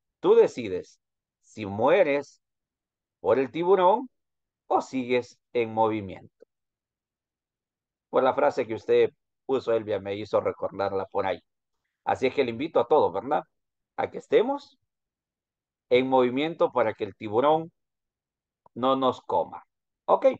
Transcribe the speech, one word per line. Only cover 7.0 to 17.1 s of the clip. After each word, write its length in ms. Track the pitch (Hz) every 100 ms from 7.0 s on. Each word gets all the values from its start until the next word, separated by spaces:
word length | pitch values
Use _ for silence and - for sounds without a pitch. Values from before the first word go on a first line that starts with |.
| _ _ _ _ _ _ _ _ _ _ -
Pues 140 | 127
la 100 | 131
frase 320 | 131 143 135 110
que 100 | 107
usted 360 | - 120 110 _ _ _ -
puso, 280 | 131 117
Elvia, 260 | 113 104 98
me 160 | 98 101
hizo 240 | 104 107
recordarla 640 | 98 - 95 98 98 95 95
por 200 | 98 95
ahí. 160 | 90 _ _ _ _ _ _ -
Así 200 | 101 123
es 80 |
que 120 | 143 123
le 60 |
invito 280 | 113 160 135
a 80 | -
todos, 260 | 151 98
¿verdad? 300 | 92 120 160 170 _ _ _ _ -
A 120 | 104
que 80 | -
estemos 640 | - 151 240 277 - _ _ _ _ _ _ _ _ _ _ _ -
en 180 | 123 131
movimiento 640 | 131 123 127 156 165 170
para 220 | 127 110
que 100 | -
el 120 | 104